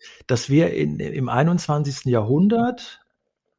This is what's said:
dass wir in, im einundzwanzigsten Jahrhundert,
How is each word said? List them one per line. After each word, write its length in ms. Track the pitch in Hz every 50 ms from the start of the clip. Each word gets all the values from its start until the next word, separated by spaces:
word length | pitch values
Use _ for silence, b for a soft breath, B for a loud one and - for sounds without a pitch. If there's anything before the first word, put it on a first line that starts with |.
| B B B B B
dass 240 | - 123 117 - 135
wir 240 | 139 156 165 170 -
in, 260 | - 76 73 73 -
im 300 | - - - 147 127 -
einundzwanzigsten 800 | - 123 151 170 180 175 - - 147 151 143 143 139 - - 131
Jahrhundert, 880 | 120 113 104 113 135 156 190 208 233 233 233 247 247 247 - - - - _ _ _ _ _ _ _ _ _ _ _